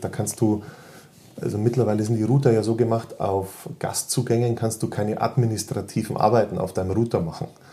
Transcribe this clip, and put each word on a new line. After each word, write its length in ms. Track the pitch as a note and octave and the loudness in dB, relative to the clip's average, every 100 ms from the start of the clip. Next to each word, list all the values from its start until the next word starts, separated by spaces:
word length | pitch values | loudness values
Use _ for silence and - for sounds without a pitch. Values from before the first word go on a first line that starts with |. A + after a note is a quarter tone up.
da 80 | F2+ | -6
kannst 320 | - G#2 - | -4 -6 0
du, 220 | A2 G#2 - - - - - - - - | 0 0 -4 -18 -20 -20 -20 -20 -20 -8
also 200 | - G#2 | -6 0
mittlerweile 420 | A2+ B2+ G#2+ G#2+ | 0 2 2 2
sind 120 | G#2+ A#2 | 0 0
die 60 | |
Router 280 | G#2+ C#3 C3 | 2 4 4
ja 120 | A2 | 4
so 100 | G#2+ | 2
gemacht, 460 | A#2 A#2 A#2 - - | 2 2 2 -4 -6
auf 480 | G#2 G2 F#2 - - - | -2 -2 -4 -10 -14 -8
Gastzugängen 800 | F#2+ - - - A#2 A#2 A#2+ A#2 | -6 -6 -2 -2 2 2 2 0
kannst 260 | A2+ A2 | -2 -2
du 80 | A2+ | -4
keine 320 | - G#2 - | -2 -2 0
administrativen 960 | A2+ - A#2 G#2+ - G#2+ - - G#2 - | 0 2 2 0 -4 -6 -4 -4 -4 2
Arbeiten 400 | G#2+ A#2 G#2 - | 4 4 4 0
auf 160 | F#2 | -2
deinem 160 | - F#2 | -2 0
Router 300 | G2 A#2 G2+ | 0 2 0
machen. 280 | E2 - - - - | -2 -6 -10 -12 -16